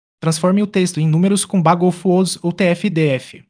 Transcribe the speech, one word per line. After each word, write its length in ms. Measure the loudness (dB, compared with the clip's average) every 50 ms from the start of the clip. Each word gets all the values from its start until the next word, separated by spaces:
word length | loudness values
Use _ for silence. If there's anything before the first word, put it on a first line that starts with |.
| _ _ _ _
Transforme 440 | -4 -4 -2 0 0 0 2 2 0
o 40 |
texto 320 | 0 0 -2 -2 -2 -2 -2
em 80 | 0
números 380 | 0 2 2 2 2 0 0 -2
com 160 | -2 -2 0
Bag 220 | 2 2 2 2 2
of 220 | 0 -2 0 0
Words 340 | 0 2 2 0 0 -4 -6
ou 100 | -6 -6
T 120 | -2 0 0
F 260 | 0 0 0 -2 -4
D 180 | 0 0 0
F. 360 | 0 0 -2 -6 -12 -20 -20 -20 _